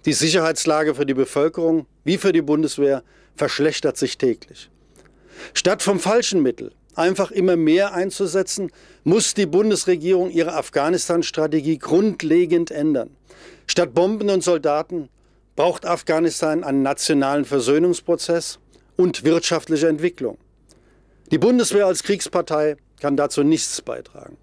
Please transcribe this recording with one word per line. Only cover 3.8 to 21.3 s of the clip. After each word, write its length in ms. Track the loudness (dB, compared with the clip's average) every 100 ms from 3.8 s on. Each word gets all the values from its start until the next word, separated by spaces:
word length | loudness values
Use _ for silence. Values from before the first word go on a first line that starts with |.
| -4 -2
sich 220 | -4 0
täglich. 520 | -2 -2 -10 -20 -20 _ _ -20 _ _ _ -20 -8
Statt 280 | -2 0 0
vom 160 | 0 0
falschen 440 | 2 2 2 2
Mittel 300 | 0 -2 -14 _ _
einfach 360 | -2 -2 0 -2
immer 260 | 0 2 2
mehr 360 | 2 2 2
einzusetzen, 800 | -2 -6 -4 -2 -2 -2 -6 -8 _ -20 _
muss 300 | 0 2 2
die 120 | -2 0
Bundesregierung 840 | 2 2 0 0 0 2 0 2
ihre 240 | -2 -2
Afghanistan-Strategie 1200 | -4 -4 -2 0 0 0 -2 -2 -2 -2 -2 -2 -4
grundlegend 920 | 0 2 2 -2 0 2 2 0 -2
ändern. 460 | -2 0 0 -4 _ _ -20 -20 -18 -4
Statt 280 | -2 0
Bomben 360 | 2 0 0 0
und 120 | 0
Soldaten 680 | 0 0 0 -2 -4 -10 -10 _ _ _ _ 0
braucht 300 | 0 0 -4
Afghanistan 760 | -4 0 2 0 0 -2 -2
einen 180 | -2 0
nationalen 600 | 0 -2 0 2 2 0
Versöhnungsprozess 1120 | 0 -2 2 2 2 0 -2 -2 0 -4 -4 -14 _ _ _ 0
und 280 | 0 2
wirtschaftliche 640 | 0 0 0 -4 -2 0 2
Entwicklung. 500 | 0 -4 -4 -8 -8 _ _ _ _ _ _ _ _ _